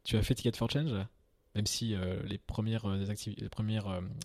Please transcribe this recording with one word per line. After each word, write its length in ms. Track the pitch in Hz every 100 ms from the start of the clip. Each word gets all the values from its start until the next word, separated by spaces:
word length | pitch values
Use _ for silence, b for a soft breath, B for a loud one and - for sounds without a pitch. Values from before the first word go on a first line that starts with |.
tu 140 | - 110
as 40 |
fait 140 | - 127
Ticket 220 | 120 -
for 120 | 117
Change, 220 | 139 156 101 98 - _ _ _ 104
même 100 | 104
si, 300 | - 113 98
euh, 220 | 92 87 95
les 100 | 101
premières, 480 | - - 110 113 101
euh, 200 | 98 98
activi-, 280 | 104 107 101
les 100 | 107
premières, 380 | - 107 110 98
euh, 140 | 90 92 -